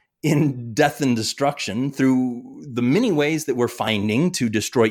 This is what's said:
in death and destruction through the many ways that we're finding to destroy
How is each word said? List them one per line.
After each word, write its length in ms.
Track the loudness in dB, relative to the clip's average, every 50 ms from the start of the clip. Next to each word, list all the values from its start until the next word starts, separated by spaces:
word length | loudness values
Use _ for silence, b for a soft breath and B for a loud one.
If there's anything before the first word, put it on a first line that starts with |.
| B B _ _
in 540 | 0 0 2 2 2 0 0 -4 -8 -8 0
death 260 | 2 2 2 2 0
and 140 | 0 0 0
destruction 760 | 0 -2 -4 -4 -2 -2 -2 -2 -2 -6 -6 -4 -4 -4 -4
through 720 | 0 2 2 4 4 2 2 -2 -4 -8 -12 -16 -18 -18 -16 -10
the 160 | -4 -2 0
many 280 | 2 2 2 2 2
ways 340 | 2 2 2 0 0 -2 -2
that 100 | -2 -2
we're 120 | 0 0 -2
finding 640 | 0 -2 -2 0 0 0 0 0 0 2 0 0 0
to 140 | -2 -2 0
destroy 380 | 0 -2 -4 -2 0 2 2 2